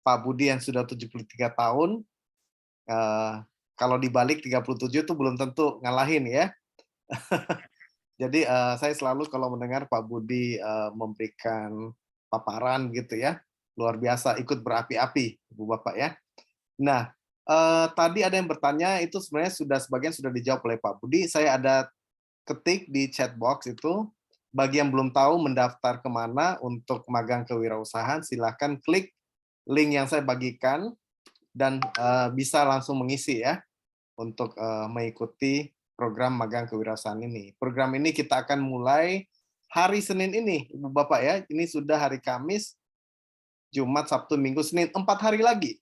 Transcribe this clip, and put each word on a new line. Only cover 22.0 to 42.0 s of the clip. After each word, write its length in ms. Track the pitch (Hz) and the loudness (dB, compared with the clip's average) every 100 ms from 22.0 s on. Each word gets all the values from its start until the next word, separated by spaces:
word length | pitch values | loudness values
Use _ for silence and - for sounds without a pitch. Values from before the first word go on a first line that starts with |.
| _ _ _ _ - | _ _ _ _ -10
ketik 440 | 147 - 185 165 | -4 0 0 0
di 200 | 139 135 | -2 -2
chat 240 | - 127 | -2 -4
box 360 | 120 117 139 127 | 0 -2 -2 -6
itu, 400 | 123 156 190 214 _ _ _ _ | -6 -2 -2 -4 _ _ _ _
bagi 240 | 131 135 143 | 0 2 2
yang 160 | 143 | 2
belum 160 | 131 131 | 2 2
tahu 320 | 135 139 170 | 4 6 4
mendaftar 600 | 143 127 123 - 123 123 131 | 2 2 0 0 -2 -2 -4
kemana 560 | 117 117 131 170 185 | -4 -4 0 0 -2
untuk 440 | 127 120 - 123 123 | -8 -8 -6 -6 -2
magang 400 | 120 113 120 120 | -4 0 -4 -2
kewirausahaan, 720 | 117 113 110 110 113 117 156 | -2 -2 -4 -6 -4 -2 -4
silahkan 560 | 160 131 127 120 147 139 | -4 -2 -2 0 -4 -2
klik 280 | - 180 190 _ _ _ _ _ - | 0 0 0 _ _ _ _ _ -2
link 320 | 143 147 143 | 2 4 2
yang 80 | 131 | 2
saya 160 | 151 | 0
bagikan 720 | 135 127 127 120 131 147 214 240 _ _ - _ _ | 0 -2 -4 0 0 0 -4 -10 _ _ -20 _ _
dan, 280 | 123 135 135 131 - | 0 0 0 -2 0
eh, 320 | 120 127 123 | 2 2 2
bisa 280 | 127 131 151 139 | -2 0 2 4
langsung 360 | 135 127 139 | 2 0 -2
mengisi 400 | 127 135 - 120 | -2 -2 -2 0
ya, 200 | 123 185 _ _ _ _ _ - | 0 -2 _ _ _ _ _ -12
untuk, 360 | 113 113 117 107 | -10 -6 -6 -4
eh, 300 | 113 110 110 | -4 -4 -6
mengikuti 840 | 117 113 113 113 _ 139 139 147 _ _ | -4 -6 -6 -10 _ 0 0 -4 _ _
program 400 | - 120 107 127 | -6 -4 0 -2
magang 320 | 127 113 120 117 | 0 -2 -2 -4
kewirausahaan 560 | 110 110 107 110 107 | -4 -4 -4 -6 -6
ini. 320 | 120 117 98 _ | -8 -10 -12 _
Program 320 | 127 123 131 | -4 0 0
ini 160 | 135 156 | 0 0
kita 320 | 156 151 131 | 0 0 0
akan 160 | 127 143 135 | 0 -2 0
mulai 640 | 127 123 147 170 190 190 _ _ _ _ | -2 2 4 2 -2 -6 _ _ _ _
hari 320 | 175 185 202 | 2 4 2
Senin 320 | 202 185 190 | 0 0 0
ini, 320 | 208 220 160 127 | 0 0 -2 -4
Ibu 160 | 139 139 | -10 -2
Bapak 320 | 139 147 131 | 0 4 4
ya. 140 | 135 190 196 | 4 0 -2
Ini 240 | 151 165 | -4 -2
sudah 320 | 151 143 151 | -4 0 2